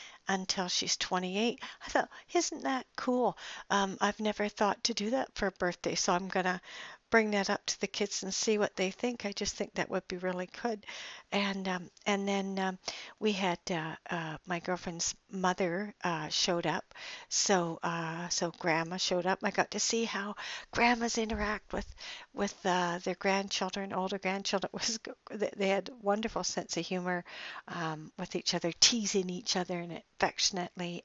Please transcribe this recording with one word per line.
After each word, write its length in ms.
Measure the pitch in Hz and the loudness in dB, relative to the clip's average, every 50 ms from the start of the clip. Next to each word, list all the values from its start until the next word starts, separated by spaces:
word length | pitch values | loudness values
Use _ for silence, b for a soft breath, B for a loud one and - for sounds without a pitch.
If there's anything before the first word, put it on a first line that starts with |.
| B B B B _ | B B B B _
until 400 | - 190 190 185 - - 202 180 | -2 -2 0 0 -2 0 0 0
she's 300 | 180 - - 185 180 - | 0 0 0 2 0 0
twenty-eight. 640 | - - - 190 180 185 180 190 202 233 240 - - B B B B - | 0 0 0 0 0 0 0 0 2 2 2 0 -2 B B B B -8
I 40 | - | 0
thought, 200 | - 269 247 - B B B - - | 2 2 0 0 B B B 0 0
"Isn't 300 | 349 - - 320 - - | 2 2 2 -2 -4 -2
that 220 | 269 269 254 - - _ | -2 -2 -2 -4 -6 _
cool?" 420 | - - 254 247 254 240 190 - B B B B B B - | -2 0 2 2 4 4 2 0 B B B B B B 0
Um, 280 | 196 202 196 190 185 - | 2 2 2 2 0 0
I've 180 | - 208 - - | 0 0 0 0
never 300 | 214 208 - - 208 208 | 0 0 0 0 -2 -2
thought 340 | - - 214 196 - - - | 0 2 2 2 2 2 0
to 80 | - 220 | -2 0
do 180 | - 202 220 | 0 0 0
that 220 | 262 262 - - - | 0 0 0 -2 -2
for 120 | - 208 | -2 -2
a 40 | 190 | -2
birthday, 440 | - - 185 175 175 - - 165 165 | 0 0 0 0 0 0 -2 -2 0
so 180 | - - 202 175 | 2 2 4 2
I'm 140 | 180 190 | 2 0
gonna 340 | 180 - 190 180 180 180 175 B B B B B B B B _ _ | 0 -2 0 0 0 -2 -2 B B B B B B B B _ _
bring 220 | 226 226 214 214 | 6 6 6 6
that 180 | 208 196 190 - | 4 2 2 2
up 160 | 202 - - | 0 0 0
to 160 | - - - | -4 -2 -2
the 60 | 208 | -4
kids 360 | - - - 202 - - - 190 | -4 0 -2 -2 -2 -2 -4 -4
and 100 | 190 - | -4 -2
see 240 | - - 226 214 | 0 2 4 4
what 160 | 208 202 - - | 4 4 2 2
they 120 | - 185 190 | 0 0 0
think. 360 | - - 247 247 240 - - | 0 -2 -2 -2 -2 -4 -6
I 80 | 202 196 | -6 -4
just 220 | - 208 - - | -2 -4 -4 -2
think 180 | - 202 - - | -2 -6 -4 -2
that 160 | 185 - - | -4 -2 0
would 180 | 196 185 - | -2 -2 -2
be 80 | - 185 | -4 -4
really 340 | 175 185 185 180 180 180 - - - - | -2 -2 -2 -2 -2 -4 -6 -6 -4 -2
good. 220 | 240 220 208 - B B B B B B B B _ - | -2 -2 -4 -6 B B B B B B B B _ 0
And, 340 | 202 202 196 196 196 190 | 0 2 2 0 -2 -2
um, 220 | 190 185 185 170 - - - - | -2 -2 -2 -4 -10 -16 -4 0
and 200 | 208 202 196 196 | 2 2 2 2
then, 320 | 202 196 196 196 196 190 | 2 2 2 0 0 0
um, 220 | 190 190 190 185 - B B B B B B B - | 0 0 0 -2 -4 B B B B B B B 0
we 140 | 214 214 196 | 0 0 2
had, 260 | 185 202 180 175 - _ - | 2 2 2 0 0 _ -2
uh, 260 | 180 160 156 160 160 - - - | -2 -2 -2 -4 -8 -10 -6 -4
uh, 280 | 180 165 160 156 156 - - | -4 -2 -2 -4 -6 -8 -6
my 120 | 185 175 170 | -4 -4 -2
girlfriend's 540 | - 185 180 170 - 185 165 170 - - - - _ _ | -2 -2 -2 -2 -2 -6 -4 -2 -2 -2 -4 -6 _ _
mother, 640 | 196 190 185 180 185 - 190 170 170 196 214 208 - - - | -4 0 2 2 4 4 2 2 2 0 -2 -6 -6 -4 -2
uh, 240 | 175 165 156 156 160 | -2 0 0 -2 0
showed 360 | - - - 202 175 170 170 | 0 2 2 4 2 2 2
up. 280 | 156 170 196 - _ B B B B B B B | 2 0 0 -4 _ B B B B B B B
So, 520 | B - - - - 196 180 170 165 165 - - | B 0 2 4 6 4 4 4 2 -2 -2 -2
uh, 460 | 170 170 170 160 160 160 170 175 175 | -2 -2 -2 -2 -4 -4 -6 -4 -2
so 240 | - - 185 165 - - | 0 0 0 -2 -2 -2
grandma 360 | - 170 156 165 165 165 180 | 2 2 2 2 2 0 -2
showed 300 | 185 - - 185 180 170 | -2 0 0 2 2 2
up. 140 | 185 190 - - | 2 0 2 0
I 80 | 196 | 0
got 200 | - 196 - - | 2 2 0 2
to 80 | - 202 | 0 0
see 260 | - - 233 226 226 | 0 2 2 2 0
how 300 | - - 196 196 208 202 B B B B B B B | 0 -2 -4 -4 -6 -6 B B B B B B B
grandmas 460 | - 247 233 240 247 226 233 226 - | 2 4 4 6 6 4 2 0 0
interact 560 | 226 220 214 226 208 208 208 214 190 - - 185 | 0 0 0 0 0 0 0 -2 -4 -6 -6 -6
with, 220 | 190 - - B B B B B B B B - | -6 -4 -6 B B B B B B B B -2
with, 220 | 208 202 196 - - - | -2 -2 -2 -2 0 2
uh, 340 | 190 175 180 180 175 170 180 - | 4 4 4 4 2 0 0 -2
their 120 | 190 180 | -2 -2
grandchildren, 760 | - - 196 190 196 196 202 - - 196 185 - 202 196 196 | 2 2 2 4 2 2 0 -2 -2 -2 -2 -2 -4 -4 -2
older 260 | - 185 185 190 208 | -2 -2 0 0 -2
grandchildren. 520 | 190 - 185 190 196 196 - 208 185 - - - | -2 -2 -2 -2 -2 0 0 0 0 0 -2 -4
<laughs> 0 | |
It 40 | 202 | -2
was 200 | - 233 226 - - | -2 -2 -2 -2 -6
g-, 340 | - 262 - _ - - | -10 -12 -14 _ -10 -2
they, 140 | 208 - - - | -2 -2 -2 0
they 100 | 202 196 | 0 2
had 220 | 190 196 196 185 - 254 240 | 2 4 2 0 -2 -10 -2
wonderful 440 | 208 202 202 220 226 - - 185 185 | 0 2 2 2 0 -2 -2 -2 -2
sense 320 | - - 180 - - - | -2 -2 -2 -4 -2 -4
of 80 | 165 170 | -4 -2
humor, 400 | - 190 180 175 180 180 175 B B B B B B B B B | -2 -2 -2 0 0 -2 -2 B B B B B B B B B
um, 460 | - - 170 160 160 156 156 156 156 - | -8 -6 -4 -4 -4 -4 -6 -8 -12 -10
with 200 | - 185 - - | -8 -6 -4 -4
each 160 | 180 - - 180 | -2 0 0 0
other, 160 | 170 - 170 - - | 0 0 -2 4 6
teasing 500 | - - 247 226 202 190 - 196 180 185 | 6 6 6 4 0 2 2 0 0 0
each 280 | 180 180 - - - | -4 -4 -2 0 0
other 200 | 185 175 - 175 | 0 0 -2 -4
and 240 | 175 175 170 160 - - _ _ | -4 -4 -6 -8 -12 -12 _ _
affectionately. 840 | - 196 - - - - - 202 180 175 - - 180 175 175 175 - | 0 0 2 2 2 0 2 2 0 -4 -4 -6 -6 -6 -4 -6 -6